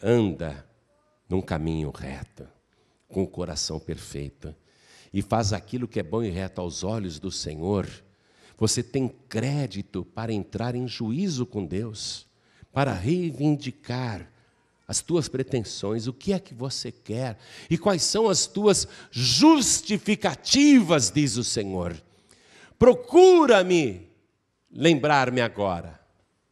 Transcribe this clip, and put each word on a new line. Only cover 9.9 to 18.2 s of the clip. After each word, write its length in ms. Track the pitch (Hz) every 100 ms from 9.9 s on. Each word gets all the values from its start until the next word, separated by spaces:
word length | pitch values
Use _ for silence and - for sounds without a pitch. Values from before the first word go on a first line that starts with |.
| 95
para 280 | - - 113
entrar 420 | 107 90 98 120
em 120 | 123 123
juízo 580 | - 110 135 202 135
com 220 | 123 104 85
Deus, 600 | 92 113 107 - - - _ _ _ -
para 200 | 131 139
reivindicar 1400 | 98 107 180 170 123 147 143 127 - - 123 123 95 - _ _ _ _ _ -
as 140 | -
tuas 280 | - 170 -
pretensões, 800 | 131 131 127 98 - 98 113 117
o 60 |
que 200 | 127 190
é 60 | 190
que 160 | -
você 380 | 120 131 - 120
quer 460 | - - 120 131 98 - - -
e 100 | 165
quais 240 | 208 180
são 260 | - 202